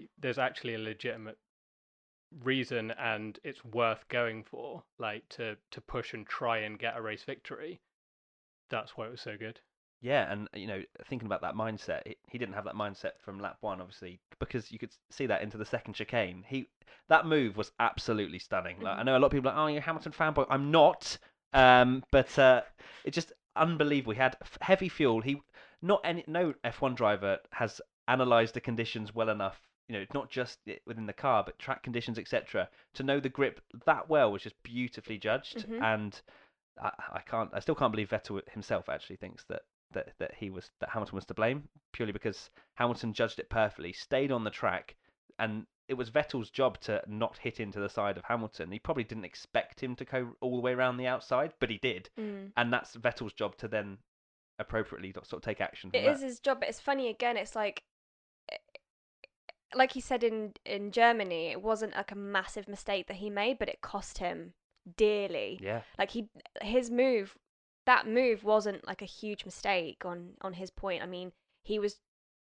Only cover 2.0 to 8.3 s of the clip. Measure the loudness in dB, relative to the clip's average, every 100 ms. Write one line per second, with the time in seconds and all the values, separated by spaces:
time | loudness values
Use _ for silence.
2 | _ _ _ -6 -2 0 0 -2 -4 -4
3 | -4 -2 -6 -10 -12 -14 -6 0 2 0
4 | -2 0 0 -4 -12 -12 -12 -12 -16 -10
5 | -8 -8 -12 -10 -8 -10 _ -18 -8 -6
6 | -6 -10 -8 -2 0 0 -2 -4 -6 -4
7 | -6 -8 -10 -12 -12 -12 -12 -14 _ _
8 | _ _ _